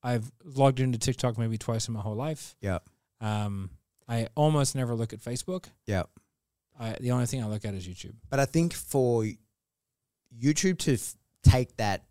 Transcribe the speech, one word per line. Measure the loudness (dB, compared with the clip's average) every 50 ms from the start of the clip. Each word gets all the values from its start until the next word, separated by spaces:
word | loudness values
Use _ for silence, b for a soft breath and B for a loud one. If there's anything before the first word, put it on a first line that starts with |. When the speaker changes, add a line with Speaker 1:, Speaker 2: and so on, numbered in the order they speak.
| _
Speaker 1:
I've | 0 -2 -2 -2 -4 -12 _ _
logged | -10 0 4 6 6 6 4
into | 2 0 0 0
TikTok | 0 -2 -2 0 0 -2 0
maybe | 0 -2 -2 -2 -4
twice | -2 -2 -2 -2 -2
in | -4 -4
my | -4
whole | -4 -4 -4
life. | -4 -4 -4 -6 -8 -10 -18 -18 _ -4
Speaker 2:
Yeah. | -2 -2 -2 -4 -10 _ _ _ _ _ _
Speaker 1:
Um, | -4 -2 -2 0 -2 -2 -4 -6 -8 -10 -12 -16 _ _ _ _ _ -4
I | -2 -2 -2 -2 _
almost | 2 2 4 4 4 2 0 0
never | -2 -2 -2 0
look | -2 -2 -4 -6
at | -10
Facebook. | -8 -8 -8 -8 -6 -6 -8 -8 -8 -12 -20 _ _
Speaker 2:
Yeah. | -2 -2 -2 -2 -4 _ -20 _ _ _ _ _ _ _ _ _ _ _ -12
Speaker 1:
I, | -10 -8 -8 -6
the | -2 -2
only | 0 0 0
thing | -2 -2 -4 -4
I |
look | -4 -4 -4 -4
at | -6 -8
is | -6 -8
YouTube. | -10 -12 -14 -14 -16 -16 -18 _ -4
Speaker 2:
But | 0 0
I | 0
think | 2 2 0 0 0 -2
for | -6 -10 -2 0 2 2 4 2 2 0 -2 -4 -8 _ _ _ _ _ _ _ _ _ _ _ _ _ _ _ _ _ _ -16 -2
YouTube | 2 2 2 4 2 2 0 2
to | 2 2 2
f-, | 0 0 -6 -12 _ _ _ _ _ _
take | 8 8 8 4 0 _
that | -2 0 0 0 -2 -4 _